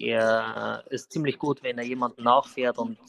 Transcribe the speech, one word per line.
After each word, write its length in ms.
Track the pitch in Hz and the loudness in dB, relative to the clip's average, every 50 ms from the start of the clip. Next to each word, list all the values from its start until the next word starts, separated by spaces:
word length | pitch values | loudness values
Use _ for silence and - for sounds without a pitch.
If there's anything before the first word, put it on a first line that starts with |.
er 840 | 117 117 117 113 113 113 110 113 113 113 110 110 110 110 110 110 113 - | -4 0 2 2 4 4 2 2 0 -2 -4 -4 -4 -4 -6 -6 -8 -8
ist 220 | - 120 - - | -10 -10 -8 -6
ziemlich 260 | - 165 151 139 123 - | -4 -2 0 0 0 0
gut, 240 | - 147 139 - | -2 -2 -2 -2
wenn 160 | - 127 120 120 | -4 -6 -6 -4
er 60 | 120 | -6
jemanden 400 | 123 127 127 127 120 117 - 117 | -6 -4 -2 -4 -4 -4 0 4
nachfährt 520 | 120 123 139 139 - - - 127 123 117 | 4 6 6 4 2 -2 -2 0 0 0
und 220 | - 117 113 113 - - | 0 -4 -6 -8 -10 -16